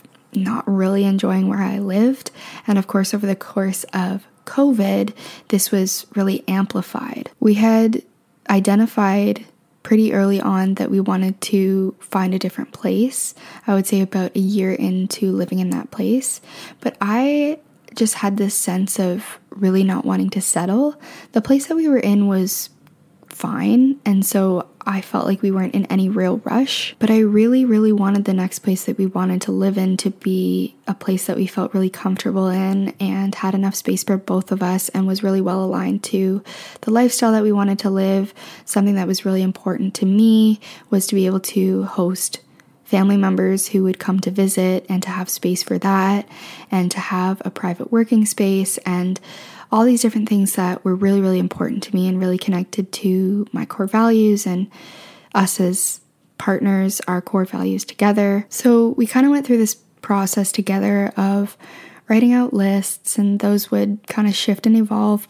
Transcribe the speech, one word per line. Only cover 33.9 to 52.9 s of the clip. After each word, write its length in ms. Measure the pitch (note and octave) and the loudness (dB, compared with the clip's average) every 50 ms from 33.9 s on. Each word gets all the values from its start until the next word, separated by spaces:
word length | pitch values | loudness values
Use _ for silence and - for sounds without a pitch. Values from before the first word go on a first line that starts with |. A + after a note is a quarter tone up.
| F#3 F#3 - | -4 -2 -2
for 120 | - G3 | -2 -2
both 360 | F#3+ - - F3+ F#3 F#3+ - | -2 -2 -2 -2 -2 -2 -2
of 100 | F#3+ G3 | -4 -2
us 260 | F#3 F3+ F#3 F#3+ - - | -2 -2 -2 -2 -4 -4
and 160 | - F#3+ F#3+ | -4 -2 -2
was 160 | F#3+ F#3+ G3 | -2 -2 -2
really 200 | G#3 G3 F#3+ F#3+ | -2 -2 0 0
well 200 | F#3+ F#3 F3+ F#3+ | 0 -2 -2 -2
aligned 400 | F#3+ F#3 F#3 F3+ F#3+ F#3 G3 G3+ - | -2 -2 -4 -2 -2 -2 -4 -4 -4
to 380 | - - F#3+ F#3+ F#3+ F#3+ G3+ - - - - - - - - | -4 -2 -2 0 0 -2 -4 -6 -10 -18 -18 -18 -18 -18 -8
the 80 | - A3+ | -4 0
lifestyle 420 | A3 A#3 B3 A#3+ - - B3 A3+ | 2 2 2 2 2 2 2 2
that 100 | A3 A3 | 2 2
we 100 | G#3 G#3+ | 2 2
wanted 260 | G#3 G3+ G3+ G3 G3 G3+ | 2 2 2 0 0 0
to 100 | - G3 | -2 0
live. 420 | G3 F#3+ F#3+ F#3+ G3 G3 F#3+ G#3 - - - - - - - | 0 0 0 2 0 0 -2 -4 -8 -16 -20 -20 -20 -16 -8
Something 300 | - - G#3 G3 G3+ G3+ | -4 0 2 2 2 2
that 140 | F#3+ F#3 F3+ | 0 0 -2
was 180 | F#3+ - - | -2 -2 -2
really 160 | G3 F#3+ F#3 | -2 0 0
important 500 | F#3+ F#3 F#3 - - F#3+ F#3 - F#3+ F#3+ - | 0 -2 -2 -4 -4 -4 -4 -2 -4 -4 -2
to 120 | - G3 | 0 0
me 540 | F#3+ G3 G#3 A3 A3+ A3 A3 A3 A3 G#3+ G#3+ - - - - - - | 2 4 6 6 6 6 6 6 4 4 0 -4 -16 -20 -16 -4 -2
was 180 | G#3 F#3+ F#3+ - | 0 0 0 0
to 60 | G#3+ | 0
be 120 | G3 F#3 | 2 2
able 140 | F#3 F#3+ F#3+ | 2 0 -2
to 420 | F#3+ - - G3 F#3 F#3+ F#3+ F#3+ G3 | -4 -2 -2 0 2 2 0 0 -2
host 560 | F#3+ - - F3+ F3 F#3 - - - - - _ _ _ _ _ _ _ _ _ | -2 -2 -2 0 0 -2 -4 -6 -8 -10 -12 _ _ _ _ _ _ _ _ _
family 340 | - - F#3+ F#3+ G3 G3+ G3 | -2 0 2 4 4 4 4
members 480 | G3 F#3+ F#3+ F#3+ F#3+ F#3 F#3+ G3 - | 2 2 2 2 0 0 0 0 -2
who 160 | - - G3 | 0 0 0
would 160 | F#3+ F#3 F#3 - | 2 0 -2 -2
come 220 | - - F#3 F#3+ | -2 -2 -2 0
to 100 | F#3 F#3+ | 0 -2
visit 560 | F#3 G3+ G3 F#3+ - F#3+ F#3 F#3 F#3 - - - | 0 0 0 2 2 0 0 0 0 -2 -2 -4
and 140 | F#3+ F3+ | -4 -4
to 80 | - F#3+ | -4 -4
have 180 | F3+ F#3+ F#3 - | -6 -6 -6 -8
space 340 | - - - F3+ F3+ - | -6 -4 -2 -2 -2 -2
for 140 | - - F#3 | -2 -4 -2
that 500 | F3+ - G3 G3 F#3+ F#3+ G3 G3+ G3+ - - - - - - - - - - | 0 0 2 2 2 2 2 0 0 -2 -8 -16 -20 -20 -20 -20 -18 -8 -4
and 200 | - F#3 F3+ F3+ | -2 0 0 0
to 80 | - F#3 | -2 -6
have 420 | F3+ - F#3+ F#3 F#3 F#3 F#3+ - - | -6 -4 -2 -2 -2 -2 -2 -4 -6
a 60 | F#3 | -8
private 420 | - - - F3+ F3 - - - | -8 -6 -6 -6 -6 -6 -4 0
working 320 | A#3 A3+ A3+ A3 A#3+ A3 G#3+ | 2 2 2 4 4 2 2
space 540 | G#3+ - - G3+ G3 G3 F#3+ F#3+ - - - - | 2 0 0 0 2 2 2 0 -2 -4 -6 -4
and 340 | F#3 F3+ F3+ F3+ F#3 F#3 - - - - - - - - - - - | -4 -2 -2 0 -2 -4 -6 -8 -16 -20 -20 -20 -20 -20 -18 -8 -2
all 120 | - A3 A3+ | 2 2 4
these 180 | B3+ B3 A#3 | 4 4 4
different 260 | - A3+ - A3 G#3 - | 2 2 0 0 0 0
things 260 | G#3+ G3+ G3 G3 - | 0 2 0 0 0
that 300 | - F#3 F3+ F3+ - - | -2 -2 -2 -2 -2 -2
were 100 | G3 F#3 | -2 0
really, 260 | F#3+ G3 G3 G3 G3 | 2 2 2 4 4
really 200 | F#3+ F#3 F#3 F#3 | 2 2 2 0
important 420 | F3+ F3+ - - - - - G3+ | 0 -2 -2 -4 -4 -4 -4 -6
to 100 | - - | -6 -2
me 140 | G3+ F#3 F#3 | -2 0 0
and 140 | F#3 F#3 F#3 | 0 0 0
really 180 | F#3 F#3 F3+ F3+ | 0 0 -2 -2
connected 540 | - - F#3 F3 F#3 - - - F#3+ - | -2 -2 -2 -2 -4 -4 -6 -6 -6 -6